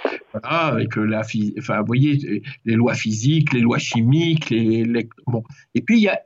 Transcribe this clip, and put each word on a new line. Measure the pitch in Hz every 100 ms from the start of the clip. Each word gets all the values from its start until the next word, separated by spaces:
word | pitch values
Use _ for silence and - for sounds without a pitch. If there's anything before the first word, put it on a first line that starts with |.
| - - -
voilà, | 110 123 160 160
avec | 113 110
la | 110 107 107
phys-, | 110 110 104 -
enfin, | - 107
vous | 107
voyez, | 123 147 143 92 104 - -
les | 117 113
lois | 120
physiques, | 110 110 107 127 160 -
les | 123
lois | 117 120
chimiques, | - 120 117 151 170 160 -
les, | 113 110 113
les, | 117 117 113 - -
bon. | 117 113 - _
Et | 123
puis, | - 226
il |
y | 202
a, | 160